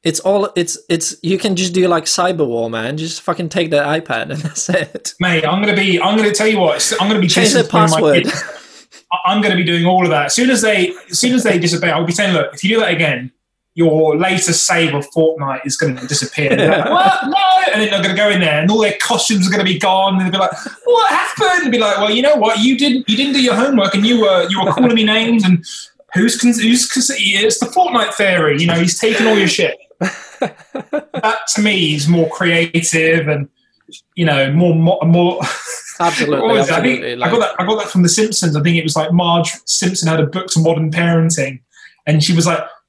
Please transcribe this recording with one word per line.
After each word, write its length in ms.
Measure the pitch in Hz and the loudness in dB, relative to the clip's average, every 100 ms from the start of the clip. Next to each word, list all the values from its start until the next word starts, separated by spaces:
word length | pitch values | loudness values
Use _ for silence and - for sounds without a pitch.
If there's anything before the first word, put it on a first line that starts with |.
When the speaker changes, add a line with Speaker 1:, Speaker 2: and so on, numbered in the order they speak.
Speaker 1:
it's 160 | 170 156 | -4 -2
all, 320 | 185 202 202 180 | 0 0 0 -2
it's, 200 | 170 - - | -4 -6 -4
it's, 260 | 170 165 147 | -4 -4 -8
you 160 | 165 185 | -4 -2
can 160 | 214 | -2
just 180 | 180 185 | -2 -2
do, 140 | 180 180 | 0 2
like, 200 | 170 156 | 0 -2
cyber 380 | - 180 175 | -2 -2 0
war, 240 | 139 117 117 | -2 -2 -4
man. 280 | 113 113 151 | -6 -6 -6
Just 260 | 160 160 | -8 -8
fucking 280 | - 170 165 | -6 -6 -4
take 200 | 185 165 | -4 0
the 80 | 147 | 0
iPad 440 | 143 156 170 117 - | 0 -2 -4 -6 -6
and 0 | |
<laughs> 100 | 151 | -6
that's 260 | 156 - - | -8 -8 -4
it. 460 | 185 156 - - - | -2 -2 -10 -14 -4
Speaker 2:
Mate, 260 | 180 170 156 | -2 0 0
I'm 160 | 185 | 0
gonna 140 | 208 196 | 0 0
be, 260 | 196 175 | 0 0
I'm 140 | 190 214 | 0 2
gonna 180 | 214 | 0
tell 140 | 202 214 | 0 0
you 100 | 214 | 2
what, 340 | 175 - - - | 0 0 -2 -2
I'm 60 | 196 | 0
gonna 140 | 214 | 0
be 80 | 180 | 2
Speaker 1:
Change 240 | 143 220 | 2 2
the 60 | 269 | 2
Speaker 2:
disciplining 300 | - - 214 | 2 2 2
my 40 | 156 | 2
Speaker 1:
password. 240 | 151 135 | 4 2
Speaker 2:
kids. 640 | 233 - - - - - _ - _ | 0 -6 -10 -16 -20 -20 _ -20 _
I, 40 | - 180 | -4 -2
I'm 140 | 208 | 0
gonna 140 | 208 | 0
be 80 | 185 | 0
doing 240 | 170 170 170 | 0 0 2
all 160 | 185 | 2
of 80 | 180 | 2
that. 160 | 151 143 | 0 0
As 80 | |
soon 160 | - 254 | 0 2
as 100 | 240 | 2
they, 320 | 214 202 180 - - | 2 0 0 -4 -8
as 120 | - | -2
soon 160 | 247 254 | 0 2
as 80 | |
they 160 | 208 180 | 2 0
disobey, 320 | 165 160 170 | 0 -2 -2
I'll 120 | 160 | -2
be 60 | 170 | -2
saying, 220 | 170 196 | -2 0
"Look, 180 | 175 - | 0 -2
if 120 | - | -4
you 60 | 190 | -2
do 60 | 226 | 0
that 120 | 202 | 0
again, 380 | 165 160 127 127 _ _ _ _ | 0 -2 -2 -8 _ _ _ _
your 440 | - 165 156 156 151 | 0 2 4 2 2
latest 480 | 185 185 151 165 - | 0 0 0 0 0
save 260 | 170 165 | 0 0
of 140 | 143 143 - | -2 -4 0
Fortnite 480 | 160 160 139 131 | 0 0 -6 -6
is 140 | 143 - | -6 -4
gonna 280 | 156 127 127 | -4 -4 -6
disappear." 440 | 147 - - 139 | -6 -4 -4 0
And 100 | - | 2
they're 180 | 175 196 | 2 2
like, 120 | - | 0
Speaker 1:
<laughs> 0 | |
Speaker 2:
"What? 360 | 339 392 370 247 | 2 2 2 0
No!" 440 | 381 381 370 359 | 0 2 2 2
And 80 | 214 | 0
then 100 | 208 | 0
they're 120 | 196 | 0
gonna 120 | 190 185 | -2 0
go 120 | 208 | 0
in 120 | 185 | 2
there, 200 | 165 151 | 0 0
and 100 | 170 | 2
all 100 | 220 | 2
their 140 | 208 - | 0 -2
costumes 460 | - 240 - 208 180 | -2 -2 0 0 0
are 40 | |
gonna 140 | 208 | 0
be 140 | 196 170 | 0 0
gone. 360 | 196 190 196 | 0 2 2
And 80 | 185 | 0
they'll 100 | 185 | -2
be 40 | 190 | -2
like, 140 | 185 185 - - | -2 -4 -14 -8
"What 260 | - 466 440 | 2 4 4
happened?" 520 | - - - 381 349 | 0 -4 -2 0 2
And 100 | 294 | 0
be 60 | 233 | 0
like, 180 | 208 196 | 0 0
"Well, 120 | 208 | 0
you 100 | 220 | 2
know 120 | 277 | 2
what? 240 | 294 214 220 | 2 2 2
You 180 | 233 269 | 2 2
didn't, 320 | 285 254 - | 0 0 0
you 80 | 214 | -2
didn't 160 | 285 | 0
do 60 | 269 | 0
your 120 | 247 | 2
homework, 400 | 202 269 254 196 | 2 2 2 2
and 100 | 196 | 2
you 160 | 214 240 | 2 4
were, 260 | 208 185 170 | 4 2 0
you 120 | 190 | -2
were 80 | 190 | -2
calling 220 | - 247 | 2 2
me 100 | 226 | 2
names. 380 | 214 220 226 233 | 2 0 0 2
And 200 | 185 170 - - - _ _ | 2 2 0 -16 -18 _ _
who's 240 | 185 226 240 | 0 0 2
con-, 140 | 240 | 0
who's 340 | 226 220 247 - | 2 2 2 0
con-, 120 | 269 247 269 | -2 -2 -2
it's 440 | - 202 214 - | -2 0 0 0
the 60 | 240 | -2
Fortnite 460 | 359 359 240 208 | 0 0 0 -2
fairy. 460 | - 202 180 151 143 | 0 0 2 2 2
You 60 | 170 | 0
know, 80 | |
he's 240 | 165 175 - | 2 0 0
taking 280 | 226 233 226 | 0 2 2
all 100 | 214 | 2
your 100 | 180 | 2
shit." 300 | - 165 - - _ | 0 -2 -4 -16 _
Speaker 1:
<laughs> 180 | 185 - - - | -6 -6 -20 -8
Speaker 2:
That 960 | 240 - - 269 - 294 294 269 220 220 - | -8 -8 -14 -14 -8 -8 -8 -4 -2 -2 -4
to 80 | 208 | 0
me 320 | 208 196 160 | 0 2 0
is 140 | 151 143 | 0 2
more 200 | 170 160 | 2 2
creative 1000 | - 175 165 170 165 165 160 160 165 147 | 0 0 0 0 -2 0 0 2 2 0
and, 200 | 143 139 _ _ _ _ - _ - | -2 -4 _ _ _ _ -20 _ -2
you 80 | |
know, 260 | 170 139 135 | 0 2 2
more, 220 | 147 175 | 4 4
mo-, 260 | 160 165 190 | 4 2 2
more. 360 | 165 170 175 170 143 - - | 4 4 4 0 -6 -8 -10
<laughs> 300 | - - - | -12 -14 -4
Speaker 1:
Absolutely, 400 | 170 - 165 143 | -2 -2 -2 0
Speaker 2:
What 140 | 226 - | 2 2
was 120 | - | 2
it? 60 | |
I 60 | 160 | 0
think 180 | 254 - | 0 -2
Speaker 1:
absolutely, 220 | - 120 | -4 -4
Speaker 2:
I 60 | 123 | 0
got 80 | 240 | 0
Speaker 1:
like 100 | 208 - | 0 -2
Speaker 2:
that. 60 | |
I 40 | 180 | -2
got 120 | 214 | -2
that 80 | 202 | -2
from 120 | 185 | 2
The 60 | 175 | 2
Simpsons. 480 | - 220 208 170 147 | 2 0 0 -2 0
I 60 | |
think 140 | 151 170 | 0 0
it 60 | |
was, 140 | 156 156 | -2 -2
like, 160 | 156 | 0
Marge 380 | 175 170 170 165 - - | 0 2 0 -2 -6 -6
Simpson 420 | - 180 185 165 | -2 -2 -2 -2
had 120 | 160 | 0
a 60 | 147 | -2
book 220 | 185 185 | -4 -4
to 120 | 165 | 0
modern 300 | 165 160 160 | 2 0 -2
parenting, 720 | 160 170 170 160 160 135 131 _ _ - _ - | -2 0 2 0 0 -4 -8 _ _ -20 _ -2
and 180 | 156 | 0
she 100 | 151 | 2
was 120 | 170 170 | 2 0
like 140 | 160 - - | -2 -6 -16